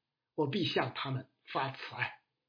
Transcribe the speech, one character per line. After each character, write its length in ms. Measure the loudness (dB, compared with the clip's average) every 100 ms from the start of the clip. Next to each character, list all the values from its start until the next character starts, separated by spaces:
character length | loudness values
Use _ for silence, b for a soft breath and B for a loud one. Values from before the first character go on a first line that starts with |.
| _ _ _
我 140 | 0 2
必 160 | 2
向 300 | 2 2 2
他 160 | 0 -2
们 200 | -2 -4 _ -6
发 180 | -2 -2
慈 240 | -4 -8
爱， 260 | -4 -4 -4 _ _